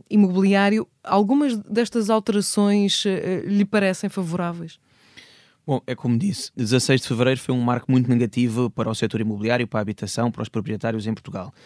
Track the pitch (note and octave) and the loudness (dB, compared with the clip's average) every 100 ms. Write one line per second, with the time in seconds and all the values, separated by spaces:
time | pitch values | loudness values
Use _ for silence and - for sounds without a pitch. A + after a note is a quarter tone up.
0 | - G#3 G3 F3+ F#3+ G3 G3+ G#3+ - _ | 0 4 4 4 4 4 4 0 -2 _
1 | - G3 G#3 C#4 D4 A3+ - G#3+ A#3 A#3+ | -2 2 2 2 2 -2 -4 -2 -2 0
2 | G#3 A3 G#3+ G#3 F#3+ - G3+ G#3 G3+ - | 0 0 2 0 0 2 2 4 2 0
3 | G#3 F#3+ - F#3 - G3+ G3+ A3 G3 F#3 | -2 -2 -2 -4 0 0 2 2 0 0
4 | G3+ G3 F3 F3 F3 E3+ E3 - _ _ | -4 -4 -4 -4 -4 -6 -12 -18 _ _
5 | _ - - - _ _ - C3 - B2 | _ -20 -20 -20 _ _ -4 -4 -4 -6
6 | B2 A#2 G2+ - - - A2+ B2+ - C3+ | 0 0 0 -4 -8 -6 0 2 4 2
7 | - A#2 B2 C3 - B2+ A#2+ A#2+ - B2+ | 2 0 0 0 -2 0 0 0 2 2
8 | B2+ A#2+ A#2 - B2 A2+ A#2+ - A#2 A2+ | 4 2 2 0 0 0 -2 -2 -4 -2
9 | A2+ A2 A2 G#2 G#2+ A#2+ A#2+ A2+ G#2 G#2 | -2 -2 -4 -4 -2 -2 -2 -4 -4 -6
10 | G2+ - A#2 A2+ A2 A2+ G#2 G#2+ A#2 A2 | -6 -4 -4 -4 -6 -6 -6 -6 -4 -4
11 | G#2+ A2 - G2 F#2 - | -4 -8 -8 -12 -12 -16